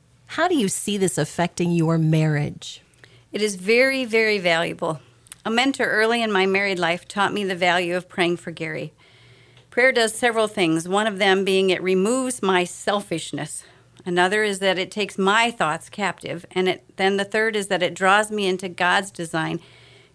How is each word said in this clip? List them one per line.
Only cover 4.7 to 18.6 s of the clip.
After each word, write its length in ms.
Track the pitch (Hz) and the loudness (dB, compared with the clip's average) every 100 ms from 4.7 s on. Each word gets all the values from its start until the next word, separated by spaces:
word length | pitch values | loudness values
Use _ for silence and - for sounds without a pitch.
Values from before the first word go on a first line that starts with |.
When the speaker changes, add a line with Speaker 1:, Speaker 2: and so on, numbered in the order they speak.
| 165 165 156 - _ - - | -4 -6 -6 -10 _ -20 -10
Speaker 2:
A 60 | - | -2
mentor 360 | 226 269 262 226 | 0 0 0 0
early 360 | 208 220 240 | 2 2 2
in 80 | 226 | 0
my 160 | 196 190 | 2 2
married 320 | 190 202 185 | 2 0 0
life 300 | 170 175 - | 0 -2 -4
taught 240 | 208 190 | -2 -2
me 100 | 202 | -2
the 140 | 196 180 | -4 0
value 400 | 180 175 175 180 | 2 2 0 -4
of 120 | 175 | -4
praying 280 | - 170 175 | -2 0 -2
for 160 | - | -6
Gary. 400 | 160 160 156 156 - _ - - - _ - _ | -10 -8 -8 -10 -14 _ -20 -20 -20 _ -20 _
Prayer 200 | - 254 | 2 4
does 240 | 240 220 | 4 0
several 320 | - 240 226 214 | 0 0 2 0
things, 420 | 214 170 160 175 | 0 0 0 0
one 200 | 196 220 | -2 0
of 100 | 190 | 2
them 260 | 196 190 | 4 4
being 260 | 196 190 190 | 4 2 2
it 120 | 170 | 2
removes 640 | 185 185 202 254 254 - | 2 2 2 0 -2 -2
my 180 | 190 185 | 0 0
selfishness. 1040 | 180 - - 202 - 160 - 143 160 - - - _ - - | 0 -4 -4 -4 -4 -8 -6 -8 -10 -12 -18 -20 _ -14 -4
Another 340 | 175 185 208 | 0 2 2
is 160 | 214 190 | 0 0
that 180 | 196 180 | 0 0
it 120 | 175 | -2
takes 280 | 214 190 - | -4 -4 0
my 320 | 190 214 233 | 2 2 2
thoughts 400 | 233 160 165 - | 0 -2 -2 -8
captive, 560 | - 190 - - 160 - | -6 -6 -6 -10 -12 -6
and 140 | 185 185 | -2 0
it, 300 | - _ - | -2 _ -4
then 220 | 190 196 | -2 0
the 60 | |
third 300 | 196 214 220 | -2 0 0
is 120 | 214 190 | -2 -2
that 160 | 180 | 0
it 120 | 180 | -2
draws 360 | 175 190 202 214 | 0 4 4 2
me 160 | 214 196 | -2 -2
into 200 | 185 | -2